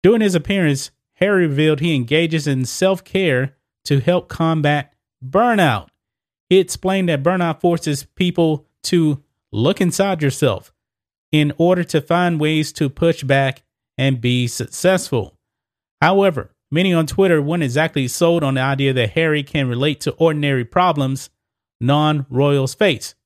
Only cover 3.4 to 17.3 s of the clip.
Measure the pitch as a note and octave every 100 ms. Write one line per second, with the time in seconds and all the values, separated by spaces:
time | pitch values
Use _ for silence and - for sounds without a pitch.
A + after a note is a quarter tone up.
3.4 | C#3 _ _ _ - C#3 D3 F3 - -
4.4 | E3 D#3+ D3 D3 C#3 _ _ _ B2+ F3+
5.4 | A#3+ G#3+ D#3+ G#2 - _ _ _ _ _
6.4 | _ F#3 F3+ - F#3 F#3+ F3+ D3 D3 F#3
7.4 | E3+ D#3+ F3 E3+ D3+ C#3+ - - F3+ F3
8.4 | E3 D3+ _ _ - F3+ D#3 C#3+ _ _
9.4 | _ G#2+ C3 G3 F3+ - G3 F3 D3 -
10.4 | C#3 F#2+ - _ _ _ _ _ _ D#3
11.4 | D3 - E3+ F3+ E3+ D#3 - E3+ F3+ D#3+
12.4 | D3+ D#3 D3+ - C#3+ - E3 - C3+ C#3
13.4 | C3+ - _ _ _ - C3+ B2+ B2 B2
14.4 | A#2+ - - - F3 F#3 - B2+ - _
15.4 | _ _ _ _ _ _ D#3 G3 G3 C#3+
16.4 | - _ _ D3+ F#3+ E3+ D3+ - F#3+